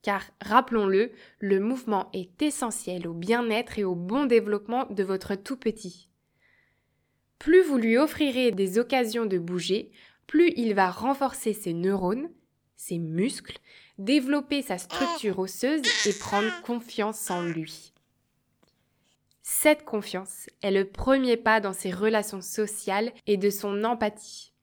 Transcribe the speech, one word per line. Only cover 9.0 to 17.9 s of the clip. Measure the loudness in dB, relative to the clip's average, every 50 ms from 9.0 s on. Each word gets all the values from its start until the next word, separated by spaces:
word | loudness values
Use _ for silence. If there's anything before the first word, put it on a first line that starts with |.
| 0 0 -2 -2 -2
de | 0 -2
bouger, | -2 -2 -2 -4 -4 -2 0 -2 -2 -2 -8 _ -20 -20 _ _ _ _
plus | 0 4 6 6 6 4
il | 2 0 0 4
va | 4 2 2
renforcer | 0 -2 -2 -2 0 0 -2 -2 -2 -4 -4 -4 -4
ses | -2 -4 -6 -4
neurones, | 0 0 0 0 2 0 -2 -2 -2 -6 -10 -12 _ _ _ _ _ _ _ _
ses | _ -10 -8 -6
muscles, | -6 -4 -4 -2 0 0 0 -2 -6 -14 -16 -20 -20 _ _ -20 -20 -20 _ _
développer | -8 0 2 2 2 4 2 0 0 0 -2 -4 -4
sa | -2 -4 -6
structure | -6 -6 -8 -4 -2 -2 -2 -2 -2 -2 -2 -2 -2
osseuse | -4 -6 -4 -2 0 0 0 2 0 0 0 2 0
et | 0 0
prendre | -2 -4 -2 -2 0 0 0 -4 -6 -6
confiance | -6 -6 -6 -6 -10 -6 -4 -4 -4 -4 -6 -6 -4
en | -4 -4 -4
lui. | -4 -4 -6 -8 -10 -12 -18 -20 -20